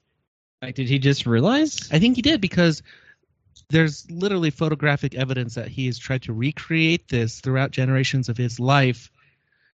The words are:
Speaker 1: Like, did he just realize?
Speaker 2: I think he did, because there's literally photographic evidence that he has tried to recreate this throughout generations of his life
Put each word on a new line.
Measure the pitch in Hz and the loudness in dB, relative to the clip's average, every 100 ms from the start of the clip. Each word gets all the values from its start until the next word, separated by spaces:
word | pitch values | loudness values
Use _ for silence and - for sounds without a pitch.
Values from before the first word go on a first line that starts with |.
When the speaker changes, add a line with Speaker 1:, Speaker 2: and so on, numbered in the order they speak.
| _ _ _ _ _ - | _ _ _ _ _ -16
Speaker 1:
Like, | 127 123 | -12 -6
did | 127 | -2
he | 139 | 2
just | 135 139 123 | 2 2 2
realize? | 117 165 277 311 - - | 2 4 2 0 -4 -2
Speaker 2:
I | 156 | 2
think | 233 247 | 4 2
he | |
did, | 240 311 | 2 0
because | 190 - 170 151 - - _ _ _ _ _ _ - | 0 2 2 2 -6 -20 _ _ _ _ _ _ 0
there's | 160 160 143 - | 2 2 0 -12
literally | 170 202 190 160 | -4 -2 0 -2
photographic | - 160 151 147 143 143 123 | 0 -2 0 0 0 -2 -4
evidence | 131 127 117 117 | -4 -4 -6 -8
that | 110 | -10
he | 131 127 | -6 -6
has | 117 | -6
tried | - 131 | -4 -6
to | - | -4
recreate | 113 135 - - 160 160 170 - | -4 -4 -4 -2 2 2 2 0
this | 123 117 - | -2 -2 -4
throughout | 131 131 135 | -4 -2 -2
generations | - 131 131 131 135 120 | 0 0 2 0 0 -2
of | 120 | -2
his | 123 120 | -4 -2
life | 123 143 127 117 - _ _ _ _ _ _ | 2 4 4 0 -8 _ _ _ _ _ _